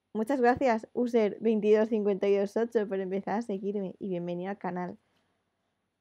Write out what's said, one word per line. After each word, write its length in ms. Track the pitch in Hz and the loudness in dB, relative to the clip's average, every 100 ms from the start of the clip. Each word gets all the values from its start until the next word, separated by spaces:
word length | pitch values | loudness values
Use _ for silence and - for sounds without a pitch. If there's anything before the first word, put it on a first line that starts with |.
| _ | _
Muchas 280 | 214 220 277 | -6 -2 2
gracias, 480 | 240 254 269 226 - | 4 4 2 0 -2
User 460 | - 247 233 208 - | -4 0 2 2 0
veintidós 480 | 220 220 208 214 220 | 0 2 4 4 4
cincuenta 400 | 226 202 196 202 | 0 0 0 2
y 80 | 202 | 2
dos 200 | 208 - | 2 -2
ocho, 300 | 233 233 208 | 0 0 -2
por 120 | 190 | -4
empezar 380 | 190 196 196 196 | -4 -6 -4 -4
a 40 | |
seguirme 540 | 233 196 202 208 185 - | -4 -6 -4 -4 -6 -8
y 120 | 202 | -6
bienvenido 400 | 180 175 175 185 | -4 -4 -6 -6
al 80 | 202 | -6
canal. 380 | 185 180 175 214 _ _ _ _ _ _ _ _ _ _ | -6 -6 -6 -10 _ _ _ _ _ _ _ _ _ _